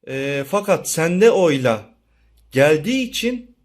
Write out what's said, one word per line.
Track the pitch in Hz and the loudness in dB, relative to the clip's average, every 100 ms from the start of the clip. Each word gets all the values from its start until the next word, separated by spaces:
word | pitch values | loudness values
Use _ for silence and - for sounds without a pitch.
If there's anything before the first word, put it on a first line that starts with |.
| - | -10
E, | 135 139 139 135 | -8 -6 -6 -4
fakat | 202 202 170 151 | -4 -2 -2 -2
Sendeo'yla | - 165 180 220 196 175 139 127 110 104 _ _ _ _ _ _ | -4 -2 4 4 4 2 2 0 -2 -6 _ _ _ _ _ _
geldiği | 127 143 156 156 262 247 | 2 4 4 0 -4 -4
için | - 226 254 - _ | -4 -4 -6 -12 _